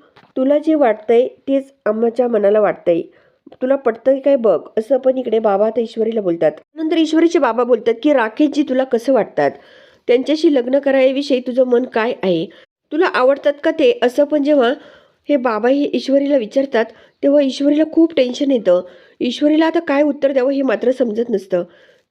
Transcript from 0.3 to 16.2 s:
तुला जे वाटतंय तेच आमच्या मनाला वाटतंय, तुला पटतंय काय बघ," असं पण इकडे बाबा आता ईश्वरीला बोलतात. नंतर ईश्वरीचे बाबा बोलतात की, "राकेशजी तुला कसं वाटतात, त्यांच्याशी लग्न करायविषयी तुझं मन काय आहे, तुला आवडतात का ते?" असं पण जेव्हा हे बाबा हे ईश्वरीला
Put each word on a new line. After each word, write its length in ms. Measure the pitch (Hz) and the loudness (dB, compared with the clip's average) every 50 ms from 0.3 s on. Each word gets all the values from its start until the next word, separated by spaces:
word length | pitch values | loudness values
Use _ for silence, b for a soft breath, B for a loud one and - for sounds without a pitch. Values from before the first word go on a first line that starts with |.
| _ | _
तुला 220 | - 262 277 285 294 | -2 0 0 0 0
जे 160 | 294 320 320 | 2 0 2
वाटतंय 520 | 294 285 226 208 214 - - 233 233 262 - - _ _ - | 2 2 0 0 -2 -2 0 2 2 2 0 -4 _ _ -2
तेच 240 | 269 269 269 - _ _ _ | -2 -2 -2 -6 _ _ _
आमच्या 420 | 208 214 220 233 233 226 254 247 240 | -6 -2 -2 -2 -2 0 -2 -2 0
मनाला 320 | 233 208 196 202 208 214 | 0 0 2 2 2 2
वाटतंय, 400 | 208 180 156 - - 175 170 165 - - b b b b b b b - - _ | 2 0 -2 -2 -2 -2 0 0 -2 -8 b b b b b b b -20 -10 _
तुला 140 | 254 254 277 | -4 -2 -2
पटतंय 420 | 277 269 240 226 226 - 262 277 269 | -2 -2 -4 -4 -2 0 0 0 0
काय 180 | 269 285 277 | 2 2 0
बघ," 220 | 254 226 208 170 147 - - - 214 | 2 2 0 0 0 -2 -6 -6 -6
असं 200 | 226 - 277 254 | -2 -2 -2 0
पण 200 | 262 262 254 262 | 0 0 -2 0
इकडे 200 | 247 233 220 226 | -4 -2 -2 0
बाबा 280 | 220 214 196 196 214 | 0 0 0 2 0
आता 140 | 220 220 247 | 0 0 -2
ईश्वरीला 400 | 226 220 - 220 220 226 226 226 | -4 -4 -4 -4 -4 -2 -2 -2
बोलतात. 320 | 196 180 170 170 165 151 151 - - _ _ | -2 -2 -2 0 -2 -2 -2 -4 -14 _ _
नंतर 220 | 302 320 311 339 | -8 -4 -2 0
ईश्वरीचे 420 | 330 320 302 311 320 330 339 339 339 | 0 0 2 2 2 2 2 2 2
बाबा 260 | 277 233 220 240 247 | 0 0 0 -2 0
बोलतात 300 | 233 254 220 - 233 233 233 | 0 0 0 0 -2 -4 0
की, 100 | - 302 | 0 0
"राकेशजी 500 | 294 262 220 214 220 - 302 285 285 285 285 - | 2 2 0 -2 -2 -2 -2 0 0 -2 -2 -2
तुला 160 | 254 254 262 | -2 -2 -2
कसं 280 | 262 - 226 233 277 | -2 -4 -4 0 0
वाटतात, 380 | 269 226 185 - - - 143 139 143 b b b b b b b b b b - | 0 0 0 -2 -2 -2 -2 -2 -2 b b b b b b b b b b 0
त्यांच्याशी 460 | 240 254 254 - 311 311 - 330 285 | 0 0 0 -2 -2 0 2 2 2
लग्न 240 | 254 233 247 262 285 | 2 0 0 -2 0
करायविषयी 640 | 277 277 269 269 262 269 262 277 285 - 269 254 | 0 0 2 2 2 2 2 0 -2 0 -2 -2
तुझं 240 | 254 262 233 254 254 | -2 -2 0 0 2
मन 200 | 254 247 240 254 | 2 2 0 0
काय 280 | 247 - 233 220 240 - - | -2 -2 -2 -2 -2 -4 -4
आहे, 220 | - 190 175 160 170 - B B B B _ _ _ _ | -2 -2 0 -2 -2 -6 B B B B _ _ _ _
तुला 140 | 294 302 370 - - | -2 -2 -2 0 0
आवडतात 380 | 254 254 262 285 285 - 294 285 - - | 2 2 2 0 0 -4 -8 -8 -2 -4
का 60 | 320 | -4
ते?" 280 | 311 320 294 247 240 - | 0 2 2 2 2 2
असं 220 | - 247 247 285 294 | 0 0 2 0 0
पण 180 | 285 302 302 | 2 0 0
जेव्हा 300 | 269 294 302 277 233 233 294 294 B B B B B B B B B - | 2 2 2 4 2 2 0 -4 B B B B B B B B B -2
हे 80 | 285 277 | -2 0
बाबा 300 | 240 254 220 208 220 247 | 0 -2 -2 0 0 0
हे 200 | 277 285 285 - - | 0 0 0 -2 -4
ईश्वरीला 420 | 254 - - 262 277 | -4 -2 0 0 0